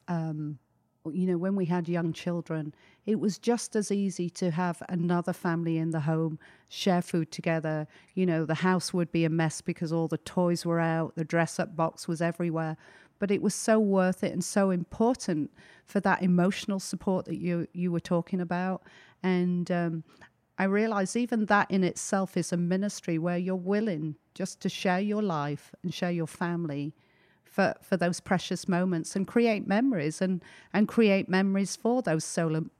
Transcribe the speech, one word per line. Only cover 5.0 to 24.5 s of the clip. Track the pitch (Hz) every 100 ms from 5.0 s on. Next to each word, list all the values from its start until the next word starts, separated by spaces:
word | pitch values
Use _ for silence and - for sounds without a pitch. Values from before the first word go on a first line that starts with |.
| 175 175 170
family | 175 180 165 170 160
in | 160
the | 160
home, | 147 160 160 156 - - _
share | - - 180
food | - 175 160
together. | - - 160 156 156 151 - _
You | - 185
know, | 160
the | 156
house | 156 185 185 -
would | 180 170
be | 165
a | 165
mess | 160 160 -
because | - 170 160
all | 165 160
the | 160
toys | - - 180 175 170
were | 170
out, | 165 165 160 -
the |
dress-up | 156 170 160 - 170 160
box | 165 - -
was | 165
everywhere. | 170 170 175 160 160 156 - - - -
But | 196
it | 202
was | 208
so | - - 220
worth | 208 196 185 185
it | 202
and | -
so | - - 196
important | 180 170 - 226 254 - 151 143 - - - -
for | 202
that | 190 185
emotional | 180 175 175 - - 196
support | - 190 - 185
that | - 160
you, | 175 170 165
you | 175 180
were | 170
talking | - 175 - 185
about. | 170 175 185 185 - - - _
And, | 185 180 180 175 175
um, | 175 170 165 - - - _ _ -
I |
realize | 196 202 220 202 190 233
even | 240 226 208
that | 208 -
in | 196
itself | 180 - - 196 190 -
is | 165
a | 175
ministry | 175 190 208 - - 165
where | 170 175
you're | 180 185
willing | 180 208 226 160 156 151 _
just | - 190